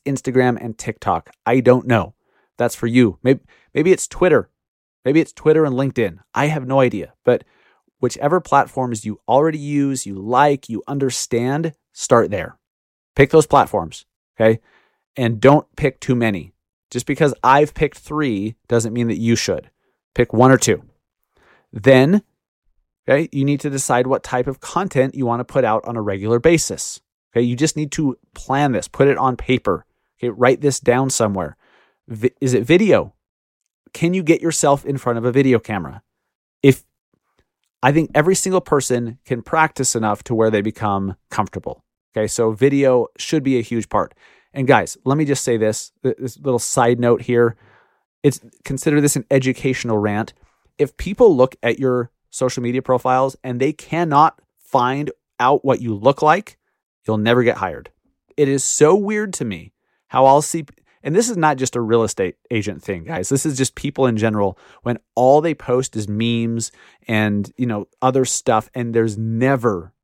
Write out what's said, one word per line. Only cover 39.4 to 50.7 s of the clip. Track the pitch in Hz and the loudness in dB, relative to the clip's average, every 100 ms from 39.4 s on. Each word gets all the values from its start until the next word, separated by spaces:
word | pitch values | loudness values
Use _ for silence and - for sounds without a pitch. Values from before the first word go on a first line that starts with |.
practice | - 160 156 - 131 | -4 0 0 -2 -4
enough | 120 110 104 | -2 -2 -4
to | - | -4
where | 113 110 | 0 2
they | 107 | 0
become | 104 - 107 98 98 92 - | -2 -4 -4 -4 -4 -8 -8
comfortable. | - 101 - - - _ _ _ - | -4 -4 -6 -12 -14 _ _ _ -6
Okay, | 107 | -4
so | - 113 | -2 -2
video | 110 139 139 135 127 117 - | 2 2 2 2 2 0 -8
should | - 160 | -4 -2
be | 135 123 | 0 -2
a | |
huge | 113 117 104 | -2 -6 -2
part. | 104 87 _ _ _ _ | -2 -2 _ _ _ _
And | 139 127 | -4 2
guys, | 117 90 - | 2 2 -6
let | 131 147 | -4 -2
me | |
just | 147 135 | 0 -2
say | - 113 | -2 0
this, | 107 107 - _ | 0 -4 -10 _
th-, | 131 - | -6 -4
this | 127 - | -8 -8
little | 139 120 | -4 -4
side | - - 120 120 | -2 0 2 2
note | 120 117 | 2 0
here. | 123 120 117 - _ _ _ _ _ _ | 0 2 0 -2 _ _ _ _ _ _
It's, | 147 - 120 _ | -2 -2 -8 _
consider | - 135 160 147 | -10 -6 -2 0
this | 143 | 0
an | 139 - | -2 0
educational | 135 131 120 139 131 123 107 | 0 0 -2 -4 -4 -4 -2
rant. | 104 104 110 - _ _ _ | -2 -4 -6 -12 _ _ _